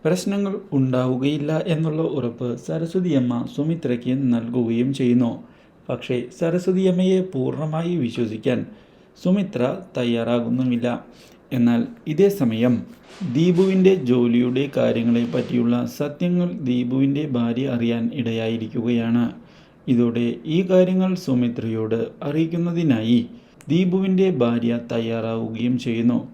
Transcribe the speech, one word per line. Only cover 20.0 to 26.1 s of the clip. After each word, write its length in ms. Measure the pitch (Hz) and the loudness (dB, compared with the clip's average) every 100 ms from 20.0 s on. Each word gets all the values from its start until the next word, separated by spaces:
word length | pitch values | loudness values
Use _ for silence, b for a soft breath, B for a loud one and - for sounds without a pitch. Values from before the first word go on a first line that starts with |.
| 120 117 117 117 - 165 | 2 2 -2 -4 -2 0
ഈ 40 | 185 | 4
കാര്യങ്ങൾ 420 | 185 180 185 185 185 - | 4 4 2 0 -2 0
സുമിത്രയോട് 760 | 123 120 117 113 110 110 113 113 - 139 | 0 0 -2 -4 -2 0 -2 -2 -6 -4
അറിയിക്കുന്നതിനായി 920 | 151 165 170 175 170 160 113 113 120 - B B B - | -2 0 0 -2 0 2 2 4 2 2 B B B -2
ദീപുവിൻ്റെ 600 | 165 185 185 190 185 190 147 | 2 2 2 2 2 2 2
ഭാര്യ 320 | 120 117 117 117 - | 2 2 0 -2 -4
തയ്യാറാവുകയും 840 | 117 113 113 113 113 113 113 120 123 | -4 -2 -4 -4 -4 -6 -4 -2 -2
ചെയ്യുന്നു. 420 | 120 113 120 | -2 0 2